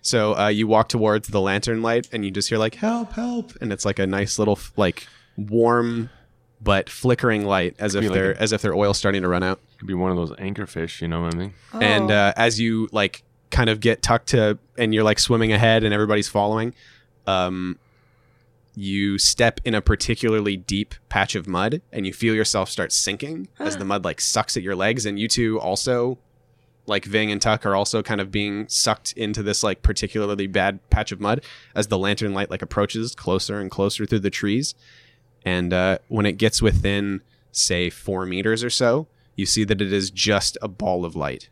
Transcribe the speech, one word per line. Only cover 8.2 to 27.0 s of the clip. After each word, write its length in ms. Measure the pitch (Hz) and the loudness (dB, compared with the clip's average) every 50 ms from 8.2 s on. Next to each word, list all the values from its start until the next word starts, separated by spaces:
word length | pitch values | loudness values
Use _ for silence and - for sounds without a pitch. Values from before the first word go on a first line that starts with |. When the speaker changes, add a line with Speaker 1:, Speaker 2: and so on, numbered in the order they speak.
| 95 95 | 2 2
Speaker 2:
a 40 | 95 | 0
Speaker 1:
as 160 | - 110 107 | 0 0 0
if 100 | 110 101 | 0 0
their 100 | - 104 78 | 0 0 2
oil's 220 | 92 104 101 98 | 2 2 2 2
starting 260 | - - 101 98 98 | 2 0 0 0 2
to 60 | 92 90 | 2 2
run 140 | 87 87 | 2 2
out. 160 | 92 92 92 - _ _ _ _ | 2 0 -2 -4 _ _ _ _
Speaker 2:
Could 100 | - 98 | -8 -6
be 60 | 95 | -2
one 180 | 87 92 92 | 0 0 0
of 40 | 90 | 0
those 160 | 90 85 76 - - | 0 -2 -4 -6 -8
anchor 300 | 95 95 101 101 104 - | -8 -8 -6 -8 -10 -8
fish, 340 | - 85 82 80 - - | -6 -8 -6 -6 -8 -8
you 60 | 82 82 | -6 -4
know 140 | 82 85 | -2 -2
what 120 | 85 82 82 | -2 -2 -4
I 40 | 85 | -4
mean? 160 | 92 101 98 - - - | -6 -8 -10 -16 -20 -14
Speaker 1:
And, 380 | - 220 107 107 104 107 107 107 | -4 0 2 4 4 4 4 4
Speaker 3:
Oh. 20 | 107 | 4
Speaker 1:
uh, 180 | 104 101 101 - | 4 4 4 4
as 240 | - 113 117 110 104 | 4 2 2 2 2
you, 280 | 117 113 113 110 110 - | 0 0 0 0 -2 -2
like, 320 | - 110 101 95 - - _ _ _ _ _ _ | 0 0 0 0 -2 -6 _ _ _ _ _ _
kind 180 | - - 120 117 | 0 2 4 2
of 120 | 110 107 | 2 2
get 200 | 104 117 113 - | 2 2 2 2
Tuck 260 | - - 117 117 - | 2 0 0 0 2
to, 320 | - - 123 107 104 104 - _ _ _ - | 2 2 4 4 4 2 0 _ _ _ 0
and 160 | 120 110 107 | 0 2 4
you're, 80 | 107 | 4
like, 160 | 110 107 104 - | 4 4 4 2
swimming 340 | - - 120 113 113 110 | 2 2 2 2 4 4
ahead, 300 | 107 104 113 113 113 113 | 4 4 6 6 6 4
and 100 | 110 107 | 4 2
everybody's 360 | 104 104 107 104 107 104 101 - | 2 2 2 2 2 0 0 0
following, 440 | - 104 101 104 107 110 113 120 123 _ - - - _ _ _ _ _ _ | 0 0 0 2 0 -2 -2 -4 -6 _ -20 -20 -20 _ _ _ _ _ _
um, 520 | 98 95 92 92 90 92 92 92 90 87 _ _ _ _ _ _ _ _ _ _ _ _ _ _ _ _ _ _ _ _ | 0 0 2 0 0 -2 -4 -6 -6 -8 _ _ _ _ _ _ _ _ _ _ _ _ _ _ _ _ _ _ _ _
you 420 | - - 98 196 98 98 101 98 98 | -10 -6 -4 -2 0 0 0 0 2
step 420 | - - - - 120 117 - - - | 2 2 4 4 2 2 2 0 -4
in 100 | 127 110 | -2 -2
a 80 | 107 | 0
particularly 720 | - - 110 - - - 117 - - 113 110 110 104 101 98 | 2 2 2 2 0 -4 -2 0 0 0 2 2 0 -2 -4
deep 380 | 95 92 - 101 101 104 _ - - _ _ | -4 -4 -4 -4 -4 -4 _ -10 -20 _ _
patch 260 | - 101 98 - - | 0 0 0 0 -2
of 140 | 104 82 101 | -6 -6 -4
mud, 340 | 90 87 98 113 139 165 _ _ | -2 0 0 0 -2 -4 _ _
and 140 | - 117 98 | -10 -6 -6
you 60 | 95 | -6
feel 200 | - - 117 113 110 | -4 -2 0 0 2
yourself 360 | 110 107 - - 104 95 - | 2 0 0 0 0 -2 -2
start 220 | - - 92 - | -2 -4 -4 -2
sinking 560 | - - - 95 98 - - 143 160 170 190 - _ _ | -2 -2 -2 -2 -4 -6 -8 -10 -10 -10 -12 -14 _ _
as 180 | 294 311 - 294 | -6 -6 -6 -4
the 60 | - | -4
Speaker 3:
<gasps> 0 | |
Speaker 1:
mud, 200 | 196 - - - | -2 -2 -2 -2
like, 160 | 85 76 - | -4 -4 -2
sucks 360 | - - - 110 107 - - | -4 -2 0 -2 -2 -2 -4
at 60 | 123 | -4
your 140 | 90 95 98 | -4 -4 -2
legs, 280 | 90 95 107 120 127 104 | -2 0 0 0 0 -2
and 140 | 104 101 101 | -4 -4 -4
you 80 | 107 | -2
two 320 | 113 - - 120 110 110 110 | -2 0 0 0 0 0 -2
also, 580 | - 90 95 101 - 131 123 123 120 127 127 - _ _ _ _ _ _ _ _ _ _ _ _ _ | -2 -2 -2 -2 -2 -2 0 0 0 -2 -4 -8 _ _ _ _ _ _ _ _ _ _ _ _ _
like, 180 | - 104 101 | -2 -2 -2